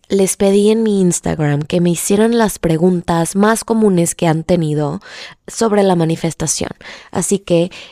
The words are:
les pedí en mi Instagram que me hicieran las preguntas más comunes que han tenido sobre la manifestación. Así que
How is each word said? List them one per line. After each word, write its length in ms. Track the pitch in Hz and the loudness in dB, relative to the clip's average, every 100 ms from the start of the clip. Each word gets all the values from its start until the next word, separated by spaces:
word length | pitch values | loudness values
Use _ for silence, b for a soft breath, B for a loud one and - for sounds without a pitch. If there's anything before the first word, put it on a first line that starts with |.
| - | -4
les 300 | 196 190 - | 0 0 0
pedí 320 | 196 202 208 | 2 4 4
en 120 | 226 | 2
mi 200 | 220 196 | 2 2
Instagram 580 | 180 170 175 160 147 143 | 2 0 -4 -2 -2 -2
que 220 | 151 180 | -2 0
me 80 | 175 | 0
hicieran 480 | 165 - 202 226 233 | 0 0 2 2 2
las 200 | 214 - | 0 0
preguntas 800 | 170 160 180 180 - 170 165 196 | -2 2 2 0 0 -2 0 2
más 260 | 208 226 | 2 2
comunes 520 | - 226 214 180 170 | -2 0 2 2 0
que 120 | - 170 | 0 0
han 180 | 160 | 0
tenido 580 | 160 175 156 151 147 175 B B B B - | 0 0 0 -2 -4 -6 B B B B -14
sobre 360 | - 226 208 | -4 0 2
la 120 | 196 | 2
manifestación. 760 | 175 165 165 165 - 160 - - - B B B | 2 0 -2 -4 -4 -6 -6 -8 -12 B B B
Así 280 | - 175 196 | -6 -2 -2
que 320 | - 170 180 B B | 0 0 0 B B